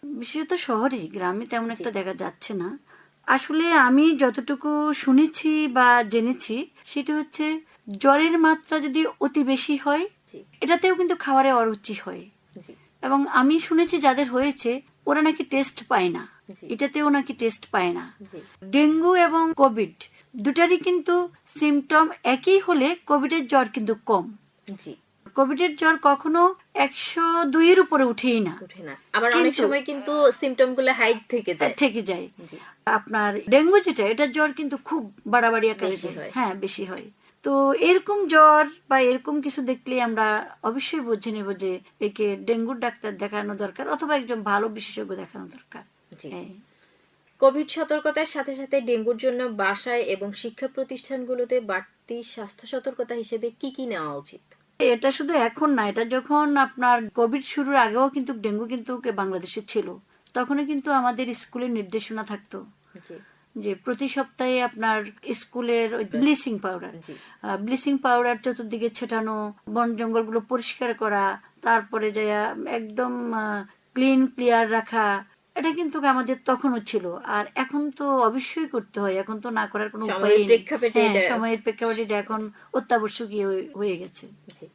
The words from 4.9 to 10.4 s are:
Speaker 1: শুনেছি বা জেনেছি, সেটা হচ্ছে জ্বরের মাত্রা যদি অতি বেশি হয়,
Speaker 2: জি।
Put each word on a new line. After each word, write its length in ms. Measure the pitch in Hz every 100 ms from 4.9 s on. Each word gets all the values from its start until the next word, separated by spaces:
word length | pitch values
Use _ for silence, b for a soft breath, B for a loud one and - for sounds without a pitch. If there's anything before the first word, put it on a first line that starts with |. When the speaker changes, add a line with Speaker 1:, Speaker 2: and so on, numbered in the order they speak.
Speaker 1:
শুনেছি 760 | 294 - 262 311 311 311 311 302
বা 340 | 247 247 240
জেনেছি, 640 | 226 226 226 254 - 226 311 _
সেটা 300 | - 294 269
হচ্ছে 460 | 302 302 - 302 311 311 b - 202
জ্বরের 400 | 277 277 330 330
মাত্রা 420 | 320 320 - 311
যদি 260 | 285 262 311 -
অতি 240 | 277 285
বেশি 320 | 262 269 - 285
হয়, 320 | 285 294 381 _ _
Speaker 2:
জি। 120 | -